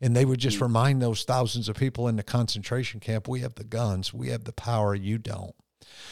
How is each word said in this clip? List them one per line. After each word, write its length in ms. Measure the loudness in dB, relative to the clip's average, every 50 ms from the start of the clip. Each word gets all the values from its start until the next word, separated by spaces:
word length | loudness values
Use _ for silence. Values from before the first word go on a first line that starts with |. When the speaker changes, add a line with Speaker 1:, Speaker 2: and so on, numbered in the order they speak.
Speaker 1:
And 140 | 2 4 6
they 100 | 6 6
would 140 | 6 4 2
just 200 | 2 0 2 2
Speaker 2:
Hmm. 60 | 2
Speaker 1:
remind 380 | 2 4 4 6 4 4 4
those 220 | 2 0 0 -2 0
thousands 440 | 0 2 2 2 2 0 -2 -4 -4
of 60 | -2
people 320 | 0 0 -2 0 0 0
in 80 | 0 0
the 80 | 0
concentration 760 | -2 0 0 0 2 0 -2 -4 -4 -4 -2 -2 -2 -4 -8 -8
camp, 260 | -4 -4 -4 -2 -2
"We 140 | -4 -6 -4
have 160 | -6 -6 -8
the 80 | -10 -12
guns, 500 | -6 -2 -2 0 0 0 -2 -2 -4 -6
we 140 | -6 -6 -4
have 160 | -4 -6 -6
the 80 | -8
power, 420 | -10 -6 -2 0 2 2 2 2 0
you 240 | 0 -2 -2 -2 -2
don't." 380 | -4 -6 -8 -8 -10 -12 -16 _ _ _ _ _ -20 -20 -20 -20 -20 -18